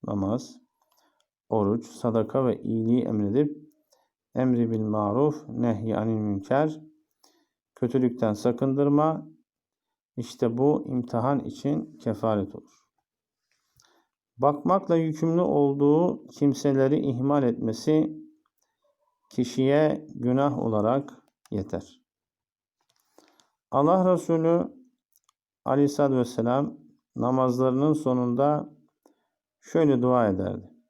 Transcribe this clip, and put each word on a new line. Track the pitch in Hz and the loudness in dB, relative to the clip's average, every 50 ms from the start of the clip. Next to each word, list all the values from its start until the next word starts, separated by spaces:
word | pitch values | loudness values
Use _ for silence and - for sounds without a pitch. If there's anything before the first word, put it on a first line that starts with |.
| - | -10
Namaz, | 104 104 101 95 98 117 - - - - - _ _ _ _ _ _ _ _ _ _ _ _ _ _ _ _ _ - | -6 -4 -4 -2 -2 -4 -4 -6 -12 -20 -20 _ _ _ _ _ _ _ _ _ _ _ _ _ _ _ _ _ -2
oruç, | 117 110 101 98 113 117 - | 0 0 2 0 0 -2 -6
sadaka | - - - - 117 110 113 107 - - 135 131 | -10 -10 -6 -4 0 0 0 0 0 -2 0 0
ve | 120 - - | 0 0 -2
iyiliği | - 110 113 113 113 117 120 127 - | -4 -4 -4 -2 0 2 2 0 0
emredip | - 113 104 104 98 110 139 147 147 147 - - - _ _ _ _ _ _ _ _ _ _ _ _ - | 0 -2 -2 0 0 2 0 0 0 -4 -10 -18 -20 _ _ _ _ _ _ _ _ _ _ _ _ -4
emri | 123 131 131 123 120 117 113 | -2 0 2 2 2 0 0
bil | 113 110 | -2 -2
maruf, | 107 107 107 107 104 101 107 131 147 151 151 - - - | -2 -2 -2 0 0 0 0 2 0 0 0 -4 -10 -10
nehyi | - 120 120 120 113 101 107 113 104 | -6 -2 -2 -2 -2 -2 -4 -4 -4
anil | 104 110 113 110 107 | -2 -2 -2 -2 -2
münker, | 107 104 98 98 98 - 127 143 156 156 156 - - - _ _ _ _ _ _ _ _ _ _ _ _ _ _ _ _ _ | -2 -2 -4 -4 -2 0 0 0 0 0 -4 -8 -16 -20 _ _ _ _ _ _ _ _ _ _ _ _ _ _ _ _ _
kötülükten | - 127 120 135 127 127 120 120 - 117 107 104 | -4 -4 -2 0 0 0 0 0 0 -2 -2 -2
sakındırma, | - - 123 120 - 139 135 131 143 143 143 143 147 151 160 160 156 156 - - _ _ _ _ _ _ _ _ _ _ _ _ _ _ _ _ | 0 -2 -2 -2 0 -2 0 0 0 2 2 2 2 2 0 -2 -4 -8 -16 -20 _ _ _ _ _ _ _ _ _ _ _ _ _ _ _ _
işte | 123 117 - - - 147 117 113 | -12 -12 -12 -6 -4 -2 -2 0
bu | 123 135 147 151 - - | 2 2 2 2 0 -2
imtihan | - 131 123 120 - - 113 117 135 143 131 | -4 -6 -6 -4 -4 -4 -2 0 0 -2 -2
için | - - - - - 139 151 - - - - | -4 -8 -10 -6 -4 -4 -4 -4 -6 -8 -14
kefaret | - - 120 104 - - 110 107 101 98 - - | -8 -6 -6 -4 -2 -2 0 0 0 -2 -4 -8
olur. | - - _ _ _ _ _ _ _ _ _ _ _ _ _ _ _ _ _ _ _ _ _ _ _ _ _ _ _ _ _ _ _ _ _ _ | -16 -20 _ _ _ _ _ _ _ _ _ _ _ _ _ _ _ _ _ _ _ _ _ _ _ _ _ _ _ _ _ _ _ _ _ _
Bakmakla | 113 135 147 143 143 - 175 185 196 190 185 170 | 0 2 2 2 2 2 2 2 2 2 0 0
yükümlü | 165 160 160 156 - 165 165 165 175 | 2 0 0 -2 -2 0 0 2 2
olduğu | 180 - - 147 143 139 139 143 143 147 147 165 175 180 - - - | 2 2 2 2 2 2 2 2 4 4 4 4 4 2 -2 -4 -10
kimseleri | - - - 147 143 131 - - 143 135 135 135 135 151 - | -16 -4 0 0 0 0 0 0 0 2 2 2 2 2 0
ihmal | 151 - 120 123 131 139 147 143 131 | 0 -2 -2 -2 0 0 2 2 2
etmesi | 120 117 - - 110 113 - - 156 156 156 151 - - - - - _ _ _ _ _ _ _ _ _ _ _ _ _ _ _ _ _ _ _ _ | 0 0 -2 -4 -4 -4 -2 0 2 2 2 2 -2 -6 -12 -18 -20 _ _ _ _ _ _ _ _ _ _ _ _ _ _ _ _ _ _ _ _
kişiye | - 127 123 123 - 131 131 135 143 151 156 151 - 156 - - - | -4 -4 -4 -2 -2 0 2 2 4 4 4 2 0 -2 -8 -12 -10
günah | - 120 123 127 135 139 143 139 - | -4 -2 0 2 2 2 0 0 -2
olarak | - 113 110 104 104 113 131 143 147 - - - _ _ _ _ _ _ | -2 0 0 0 2 2 0 0 -2 -6 -14 -20 _ _ _ _ _ _
yeter. | - 101 - - - 85 - - - _ _ _ _ _ _ _ _ _ _ _ _ _ _ _ _ _ _ _ _ _ _ _ _ _ _ _ _ _ _ _ _ _ _ _ | -6 -6 -6 -6 -8 -10 -10 -12 -20 _ _ _ _ _ _ _ _ _ _ _ _ _ _ _ _ _ _ _ _ _ _ _ _ _ _ _ _ _ _ _ _ _ _ _
Allah | - 135 147 160 185 190 180 185 180 | 0 2 4 4 4 4 4 4 2
Resulü | 170 - - 165 160 160 165 170 175 - - - - - _ _ _ _ _ _ _ _ _ _ _ _ _ _ _ - | 2 0 0 0 2 2 2 2 2 0 -4 -10 -18 -20 _ _ _ _ _ _ _ _ _ _ _ _ _ _ _ -2
aleyhissalatü | 127 131 143 143 143 143 - 143 135 131 | 0 2 2 2 2 2 0 0 2 2
vesselam | 127 120 123 - - 113 117 127 139 147 240 - - - _ _ _ _ _ - | 0 0 -2 -2 -4 -2 0 0 0 -2 -4 -6 -12 -20 _ _ _ _ _ -8
namazlarının | 123 113 123 131 131 131 127 120 127 131 131 127 135 143 156 151 | -4 -2 0 2 2 2 2 2 0 0 0 0 2 2 0 0
sonunda | 156 156 131 127 123 123 123 120 135 139 147 151 147 - - - _ _ _ _ _ _ _ _ _ _ _ _ _ _ _ _ _ | 0 0 -2 -2 0 -2 -2 0 0 0 0 0 -2 -4 -10 -16 _ _ _ _ _ _ _ _ _ _ _ _ _ _ _ _ _
şöyle | _ - - 165 160 147 131 120 | _ -2 0 2 4 4 4 4
dua | 123 127 123 123 113 | 2 2 4 4 4
ederdi. | 101 95 95 95 95 98 98 - - _ _ _ | 2 0 0 -2 -4 -6 -8 -12 -16 _ _ _